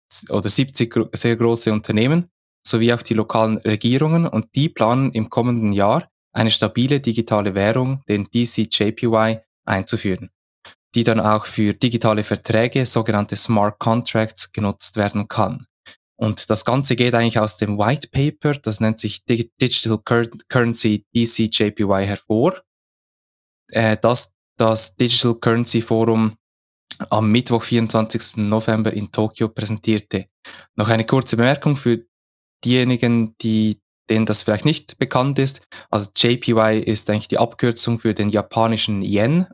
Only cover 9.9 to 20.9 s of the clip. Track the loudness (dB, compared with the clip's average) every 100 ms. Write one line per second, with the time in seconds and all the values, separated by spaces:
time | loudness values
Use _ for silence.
9.9 | -4 -2 -4 -8 _ _ _ -20 -20 _
10.9 | 0 2 2 2 0 -2 -2 -2 0 -2
11.9 | 2 2 2 0 -4 0 0 0 0 -2
12.9 | -2 0 -2 -2 -4 0 2 0 0 0
13.9 | 0 0 -2 -2 -6 -8 -4 -4 -4 -6
14.9 | -2 -2 -2 -4 -2 -2 -4 -14 _ -20
15.9 | -20 _ _ -4 -4 -2 -2 0 0 0
16.9 | 0 2 2 2 0 -2 -2 -4 0 0
17.9 | -2 -4 -2 -2 -2 -4 -2 -6 -2 -2
18.9 | -2 -6 -8 -2 -2 -2 _ -2 0 0
19.9 | -2 0 0 0 -6 _ 0 0 0 0